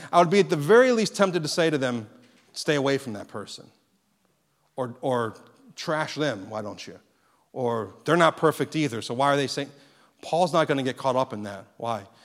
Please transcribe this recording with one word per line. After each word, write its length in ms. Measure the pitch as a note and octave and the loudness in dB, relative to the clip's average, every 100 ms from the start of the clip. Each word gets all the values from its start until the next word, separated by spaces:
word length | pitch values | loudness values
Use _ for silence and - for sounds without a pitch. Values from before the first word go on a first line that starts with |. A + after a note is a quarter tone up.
| - | 2
I 80 | F3 | 4
would 100 | F3 | 6
be 80 | G3+ | 4
at 100 | D#3+ | 4
the 60 | |
very 380 | E3 C#3+ A3+ B3+ | 0 6 6 6
least 240 | A#3 G3+ - | 4 0 0
tempted 260 | G3 F3 | 0 0
to 60 | D3+ | -2
say 220 | - E3 | 0 0
to 80 | D3+ | 2
them, 300 | B2+ A#2+ G#2+ - _ _ _ | -2 -4 -8 -16 _ _ _
"Stay 240 | - - D3 | -6 -2 0
away 220 | C3+ C3+ | 0 -2
from 160 | B2+ | -4
that 120 | G#2 G2 | -10 -12
person." 400 | A2 G2 - - _ _ _ _ _ _ _ _ _ _ - | -14 -14 -16 -20 _ _ _ _ _ _ _ _ _ _ -8
Or, 180 | B2+ A#2 | -8 -6
or, 340 | C#3+ B2 A2+ - - _ - | -2 0 -2 -6 -20 _ -20
"Trash 400 | - - D#3 D3+ | -12 -6 -4 -4
them, 340 | C#3 D3 G#2 G2+ | -4 -4 -4 -8
why 120 | G#2+ | -10
don't 240 | G#2 F#2 - | -10 -12 -16
you?" 140 | F2 _ _ _ _ _ | -20 _ _ _ _ _
Or, 420 | - A#2+ A#2 G2+ - | -6 -4 -2 -6 -8
"They're 120 | - E3 | 0 4
not 200 | E3 - | 4 4
perfect 400 | D#3+ - C3+ D#3 | 0 0 -2 -2
either, 260 | D3 A2+ | -2 -4
so 100 | - | -6
why 200 | B2 C#3+ | 0 2
are 40 | C#3+ | 2
they 120 | C3+ | 0
saying?" 240 | C#3+ C#3 - _ _ _ _ | -4 -8 -14 _ _ _ _
Paul's 300 | - D#3+ F3+ | -4 0 2
not 160 | E3+ D#3 | 2 2
gonna 160 | C#3 | 0
get 120 | C3 B2 | -2 -2
caught 200 | C3+ B2+ | -2 0
up 160 | C3 | -2
in 100 | G#2 | -6
that. 220 | G#2 G2 G2 - | -10 -12 -16 -10
Why? 280 | A#2 A2 F#2+ _ | -8 -8 -10 _